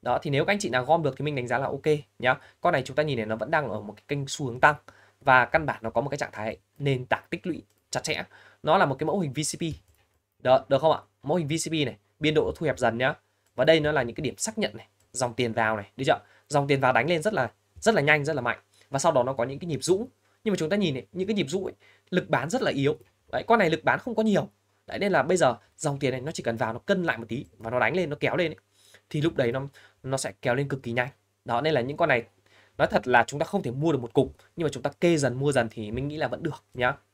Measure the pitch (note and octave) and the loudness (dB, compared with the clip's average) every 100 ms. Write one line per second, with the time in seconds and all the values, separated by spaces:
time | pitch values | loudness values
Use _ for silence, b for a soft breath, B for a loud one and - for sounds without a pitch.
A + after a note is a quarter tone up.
0 | A#2+ B2 D#3+ C#3 D#3+ G3+ G3 B2+ B2+ E3 | 0 -2 0 0 0 0 0 -2 2 2
1 | D3+ A#2+ C#3+ D3 A#2+ B2 C3+ C#3 D#3 D3+ | 2 -2 -4 -4 -2 -2 -2 -2 0 0
2 | - _ B2 C3 B B F3 D#3+ C3 C3 | -2 _ 0 0 B B 0 0 -2 -2
3 | D#3 C3 G#2+ A2+ A2+ D#3+ C#3 G#2 G#2 G#2 | -2 -2 -4 -4 -2 -2 -2 -6 -10 -16
4 | _ D3 C#3 - C#3 A#2 D3 D3 - B | _ -8 -6 -6 -8 4 4 4 -8 B
5 | B B - B2+ A#2+ D#3+ D3 A2 A2+ A#2 | B B 4 6 6 0 -2 -6 -4 -2
6 | C#3 C3+ - - G#2+ - _ _ C#3+ C3 | -2 -6 -8 -6 -8 -10 _ _ -2 -2
7 | B2+ A#2+ - F3 F3+ D#3+ - _ _ - | 0 -2 -2 -10 -6 -8 -10 _ _ -8
8 | - - - B B B D3+ F3 E3+ C3 | -4 -6 -8 B B B 2 4 4 0
9 | D#3 F#3 D#3+ C3 D#3 - E3 D3 _ _ | -2 -2 -2 -4 -6 -4 -6 -8 _ _
10 | _ _ _ _ B2+ C3 - C3+ D#3+ D3 | _ _ _ _ 4 4 4 2 4 2
11 | - _ - F3+ D3+ D#3+ E3 D#3+ C3+ G#2 | -2 _ -2 0 0 -4 -2 -2 -2 -4
12 | _ _ D3+ D#3 A2 - D#3+ A#2+ B2 A#2 | _ _ 2 2 2 0 -2 2 0 2
13 | C3 D#3 _ _ _ - B2+ E3 D3+ D3+ | -2 -2 _ _ _ 0 4 4 4 0
14 | A#2+ A2+ D3 - - A3 G3+ F2+ - _ | -2 -4 -8 -6 -8 -4 -4 -6 -20 _
15 | _ - B2 A2+ A#2+ A2 A2 A2 G2+ - | _ -4 -4 0 -2 2 0 0 -6 -6
16 | C3+ D3 b b b D3 C#3+ C3+ C3 A#2+ | 0 0 b b b -2 2 2 4 4
17 | C3 F3 E3 G#3 A#2+ _ _ - - G#3+ | 2 0 0 -2 -4 _ _ -4 0 2
18 | C#3+ D3+ C#3+ D3+ A#2+ - _ b b C#3 | 4 2 2 -2 -2 -4 _ b b -2
19 | E3+ C#3+ A#2+ C3+ B2+ C#3 F3 D3 - F#3+ | 2 2 2 -2 -4 -4 -6 -6 0 0
20 | B3 _ _ _ A3 F#3 D#3+ G3+ F#3 C3 | 0 _ _ _ -4 -2 0 0 0 -2
21 | - E3+ F#3+ G#3+ C#3+ F3 F#3+ - b b | -8 -8 -4 -2 -2 -4 -6 -12 b b
22 | b F3+ - B2+ C#3 A3+ F3 C3+ C#3 - | b -4 0 -2 0 -2 -2 0 0 0
23 | _ _ _ B2+ - A3+ F3+ E3 - C3+ | _ _ _ -6 2 4 4 2 0 0
24 | - A3+ A3 F#3+ C#3 _ _ _ - G#2+ | -2 -2 2 2 0 _ _ _ -12 -4
25 | G3 F3 C3+ F3+ C#3+ A#2 b _ D3+ C#3 | 2 2 2 4 4 2 b _ -6 -2
26 | C#3 B2+ C3+ E3 B2+ A#2 A#2 A#2 - F#3+ | -2 -2 -6 -6 -4 -2 -4 -6 -2 -2
27 | E3+ A2+ A2+ A2+ G2 _ A2+ B2 A2+ D#3+ | 0 -4 -4 -8 -10 _ -4 0 0 0
28 | E3+ D3 C#3 B2+ E3+ - _ b b b | -4 -2 -2 0 -2 -4 _ b b b
29 | _ D#3 D#3 E3 A#2+ C3 C#3 b b b | _ -2 -2 0 -2 -2 -8 b b b
30 | C3 C3+ B2 G2 C3 B2 C#3+ C#3 A#2+ A#2 | -6 -4 -4 -6 -2 0 -2 -4 -4 -4
31 | B2+ - _ _ - A#2 D3 D3 B2 D3+ | -4 -8 _ _ -4 0 2 0 -2 0
32 | E3+ B2 A#2 _ _ b b _ D#3+ G#3+ | 2 2 0 _ _ b b _ 0 2
33 | - B2 A2+ C#3+ D#3+ G3+ - B2+ D#3+ C#3+ | 4 4 4 0 -4 -4 -4 -2 0 0
34 | A#2+ - C3+ - b - D#3+ B2+ C#3+ - | 0 0 0 -2 b -4 -4 -4 -8 0
35 | F3 E3+ C3+ B2 C#3+ C3+ A#2 - G#2+ A#2 | 2 4 2 0 0 2 0 -4 -8 -6
36 | C#3 D3+ C#3 A#2 - - _ - B2 C#3+ | -6 -4 -6 -4 -8 -8 _ -2 -2 -2
37 | _ | _